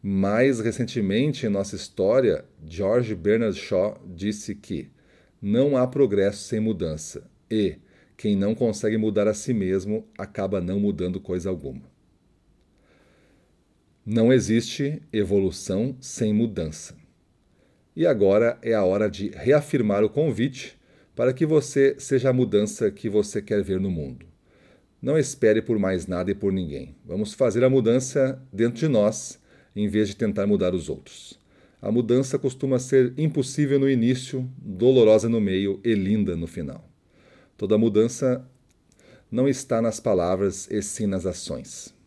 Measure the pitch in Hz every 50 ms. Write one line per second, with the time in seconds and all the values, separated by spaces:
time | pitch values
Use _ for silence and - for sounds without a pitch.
0 | - 101 98 95 95 98 104 113 127 139 135 113 107 113 110 - 120 110 - 123
1 | 104 95 98 113 135 151 143 - - 110 101 98 98 - - 90 - - _ -
2 | 95 98 117 135 131 110 85 - - _ _ _ 78 80 82 85 104 95 110 123
3 | 123 107 110 87 80 101 107 113 117 110 95 - - - 104 92 95 107 107 -
4 | - 87 90 82 95 104 104 104 - - 98 - - - 101 78 - - _ _
5 | _ _ _ _ _ _ _ _ - 101 104 120 135 147 139 127 123 123 131 135
6 | 139 113 101 101 95 98 101 - - - - 110 110 110 110 87 90 80 78 78
7 | - - - - - - _ _ _ _ 113 110 104 92 78 - _ _ _ _
8 | _ _ _ - - 107 104 98 98 104 113 - 123 113 104 104 - 110 110 110
9 | 110 110 104 104 104 107 104 - - - 127 110 95 92 95 98 90 104 107 110
10 | 110 _ _ - 98 - - - 98 95 101 95 87 87 95 101 101 104 98 80
11 | 92 90 90 95 - - 90 92 85 95 92 80 71 67 64 - - - _ _
12 | _ _ _ _ _ _ _ _ _ _ _ _ _ _ _ _ _ _ _ _
13 | _ _ _ _ _ _ _ _ _ _ _ _ _ _ _ _ _ _ _ _
14 | _ - 107 117 113 120 131 127 98 95 110 117 113 - - - 143 139 151 -
15 | - _ - 107 101 87 101 101 98 92 90 - - - 98 98 113 135 135 127
16 | - - - - 123 107 104 107 117 110 98 87 85 80 78 - - - - -
17 | _ _ _ _ _ _ _ _ _ _ _ _ _ _ _ _ _ _ _ 160
18 | 160 170 139 107 101 95 98 107 117 117 120 - - 113 113 107 98 92 95 104
19 | 110 104 82 82 101 98 - - - 120 143 151 147 - - 139 117 107 98 101
20 | 110 104 - 143 156 156 117 104 117 135 127 - - - - _ _ _ _ _
21 | _ _ _ - 120 127 127 127 165 151 156 156 147 - - 139 139 135 135 -
22 | - - 139 131 123 135 127 127 127 104 101 104 104 104 104 - 120 101 101 -
23 | - 113 101 107 104 104 - 107 101 - 107 104 95 90 95 92 95 98 90 80
24 | 73 67 62 64 - - _ _ _ _ _ _ _ _ _ _ _ _ _ _
25 | - 127 147 160 139 - - - - 110 107 110 - - 117 107 98 95 95 90
26 | 82 - 90 87 90 92 98 95 104 98 95 95 90 78 71 71 67 - - _
27 | _ - 85 98 107 104 - - 135 120 98 120 123 131 131 135 113 113 117 127
28 | 127 - - 147 135 131 135 - - - - 95 117 120 127 - 160 160 135 110
29 | 104 104 107 - - - - _ _ _ _ _ _ _ _ 101 104 101 101 107
30 | 107 98 101 - 117 104 101 104 98 104 104 95 92 90 92 90 78 - - -
31 | - - - - - - - _ _ _ _ _ _ _ _ _ - 101 110 120
32 | 123 107 120 127 135 131 - 135 - 135 131 - - 135 131 123 127 - - 135
33 | 127 123 127 135 156 160 156 151 135 - - - 147 139 139 139 135 139 135 123
34 | 113 120 127 127 - - - 131 127 127 127 - - - 95 90 113 127 131 127
35 | 113 107 107 107 104 117 117 113 104 98 95 95 98 98 98 92 95 117 113 101
36 | 95 95 107 107 101 92 87 82 82 82 - - 78 69 - - - _ _ _
37 | _ _ _ _ _ _ _ _ _ _ _ _ 104 95 107 107 117 117 101 104
38 | 110 120 127 - 139 131 127 127 - - _ _ _ _ _ _ _ _ _ _
39 | _ - - - _ _ - 113 127 139 131 131 - - 123 113 117 117 107 -
40 | - 120 101 90 85 87 92 92 101 98 90 - - - - 107 101 - - -
41 | 107 101 95 95 82 95 87 - - - 78 64 64 - - - - - _ _
42 | _